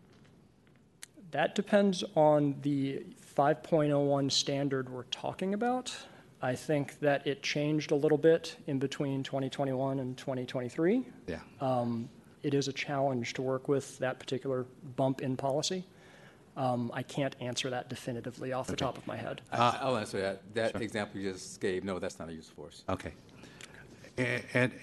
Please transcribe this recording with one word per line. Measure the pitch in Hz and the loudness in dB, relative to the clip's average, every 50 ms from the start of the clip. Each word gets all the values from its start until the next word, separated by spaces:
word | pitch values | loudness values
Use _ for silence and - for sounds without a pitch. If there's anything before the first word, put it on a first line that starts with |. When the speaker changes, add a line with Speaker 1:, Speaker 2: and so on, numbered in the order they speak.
| - - - - - - - - - - _ _ _ - _ _ _ _ _ _ - - _ 320 208 170 | -20 -20 -20 -20 -20 -20 -20 -20 -20 -20 _ _ _ -20 _ _ _ _ _ _ -20 -20 _ -20 -14 -4
Speaker 1:
That | 147 139 160 - - | 0 0 0 2 0
depends | - 202 - - 202 202 202 185 180 - - - | -2 0 4 4 6 6 6 4 2 -2 -2 4
on | 160 151 151 151 151 147 143 139 139 135 | 6 6 8 8 6 4 2 0 0 -2
the | 143 147 139 135 135 135 - - - - | 0 0 0 0 -2 -2 -4 -8 -10 -14
five | - - - - - 143 143 156 156 - | -18 -20 -2 2 4 4 4 4 2 2
point | - 180 160 147 147 147 | 2 2 4 4 4 4
oh | 143 | 4
one | 143 143 143 139 139 135 | 4 4 4 2 2 2
standard | - - - - 143 139 143 143 135 135 131 127 | 2 2 2 2 0 0 0 0 0 -2 -2 -4
we're | 127 127 120 | -8 -10 -10
talking | - - - - 135 127 - 185 190 202 | -8 -8 -6 -4 -6 -4 -2 -2 -2 0
about. | 208 233 240 247 254 254 - - - - - - - - - - - - | 0 0 0 0 0 -4 -6 -10 -12 -14 -16 -20 -20 -20 -20 -10 -4 -2
I | 131 127 | -2 -2
think | 120 - - 156 143 139 135 - - | -2 0 0 0 0 0 -2 -4 0
that | 147 147 143 139 - | 2 2 2 2 2
it | 147 139 139 - | -2 -2 -2 -2
changed | - - 151 147 147 151 151 147 - 160 | -2 0 0 0 2 2 0 2 2 2
a | |
little | 143 143 156 151 143 | 4 4 4 4 6
bit | 143 160 165 170 - - - - - | 8 8 6 6 4 -4 -12 -10 -6
in | - 143 135 | -4 -2 0
between | 135 135 - - 151 139 135 135 135 | 0 -2 -2 -2 -2 -2 -2 -2 -2
twenty | - - 135 135 131 | -2 -2 -2 -2 -2
twenty-one | - - 143 135 131 127 135 135 135 139 | -2 -2 0 0 0 0 0 0 0 -2
and | 131 127 127 - | -2 -4 -6 -6
twenty | - - 131 127 127 | -6 -4 -4 -4 -4
twenty-three. | 120 - 131 123 120 - - 160 175 214 262 247 - - - - - | -4 -4 -4 -4 -4 0 2 4 4 4 4 2 -2 -8 -12 -8 -8
Speaker 2:
Yeah. | 82 82 - - - - | -8 -8 -8 -14 -8 -2
Speaker 1:
Um, | 139 131 127 123 120 120 117 113 117 139 - - - - - - - | 0 2 2 2 2 0 -2 -2 -4 -6 -10 -16 -20 -20 -16 -6 -2
it | 151 139 | 0 0
is | 139 135 | 2 0
a | 135 135 | 0 -4
challenge | - - - 147 139 135 139 131 123 117 - - | -6 -4 -2 0 2 2 2 2 0 -2 -4 -4
to | - 131 | -4 -2
work | 131 131 131 131 - | 0 -2 0 0 2
with | 143 135 127 - - - | 2 2 0 -2 -6 -4
that | 131 127 131 - | -2 -2 -2 -4
particular | - - 135 123 - 139 131 127 123 120 - - - 147 127 | -4 -4 -4 -4 -2 -2 -2 -2 -4 -6 -10 -14 -16 -8 -2
bump | - 139 135 135 - 151 | 0 2 2 2 0 -2
in | 131 131 | -2 -2
policy. | 123 - 139 131 151 147 - 185 185 180 - - - - - - - - - - - - - - | -2 0 0 0 0 0 -2 -2 -4 -6 -8 -14 -20 -20 -20 -20 -20 -20 -20 -20 -20 -20 -16 -6
Um, | - 135 127 123 120 120 117 - | -2 0 0 0 0 -2 -2 -4
I | 135 127 | -6 -8
can't | - - - 139 135 - - | -6 -4 -2 -2 -2 -4 -6
answer | 147 123 120 - - 135 | -8 -6 -4 -4 -4 -4
that | 123 123 - - | -4 -4 -6 -8
definitively | 123 - - - 123 117 110 127 117 - 120 131 127 | -10 -8 -8 -6 -6 -6 -6 -8 -10 -8 -6 -4 -4
off | 131 127 | -4 -4
the | - - | -4 -4
Speaker 2:
Okay. | - 147 | -2 -2
Speaker 1:
top | 127 - - | -4 -4 -6
of | - | -8
my | - 107 | -8 -8
head. | - - - 139 - - - - | -6 -6 -6 -8 -8 -8 -4 0
Speaker 3:
I, | 120 120 120 - - | 4 4 4 4 2
I'll | 139 131 127 | 0 0 0
answer | 110 107 101 - 98 | 0 -2 -2 -2 -2
that. | 95 95 98 - - 92 104 | -2 -2 -2 -4 -10 -6 -2
That | 117 113 110 - | 0 0 0 0
Speaker 2:
Sure. | 101 117 | -2 -4
Speaker 3:
example | 101 110 110 104 101 - 101 | -4 -2 -4 -4 -4 -6 -6
you | 98 98 92 | -4 -4 -6
just | 92 - - - - | -6 -8 -12 -8 -4
gave, | - 104 92 92 90 | -2 -2 0 0 -2
no, | 98 95 87 | -2 -4 -4
that's | 92 92 - - | -4 -6 -8 -8
not | 82 80 | -10 -10
a | 82 | -10
use | 80 80 - | -12 -14 -16
of | - | -16
force. | - 73 - - - - - | -16 -16 -16 -16 -12 -4 -4
Speaker 2:
Okay. | 95 - - 92 - - - - - - - - - - - - - - - - - - - - - - | -4 -2 -4 -8 -12 -12 -16 -20 -20 -20 -20 -20 -18 -18 -18 -18 -18 -20 -20 -20 -20 -20 -20 -10 -4 -2
And, | 127 120 123 120 - - - | -2 0 0 -2 -4 0 2
and, | 123 123 127 - - | 2 2 2 0 -2